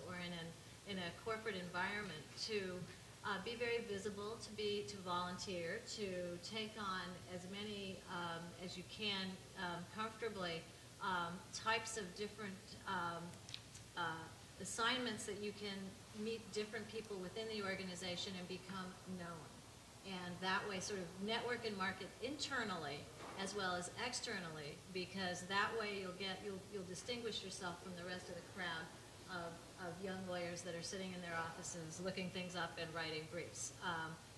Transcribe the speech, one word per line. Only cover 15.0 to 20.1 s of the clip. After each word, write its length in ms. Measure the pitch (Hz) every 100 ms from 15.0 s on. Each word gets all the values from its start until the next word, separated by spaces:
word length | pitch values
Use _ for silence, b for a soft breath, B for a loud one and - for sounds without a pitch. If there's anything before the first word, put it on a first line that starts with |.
| 240 214 -
that 160 | 196
you 100 | 208
can 260 | 202 202 196 190 - - 214
meet 160 | 214 226 202
different 360 | 208 214 226 208
people 280 | 226 214 196
within 300 | 180 220 220
the 140 | 214
organization 680 | 196 190 185 175 185 175 208 185
and 100 | 175
become 420 | 180 - 190 185 - - 185
known. 300 | 170 165 143 - - - - -
And 280 | 190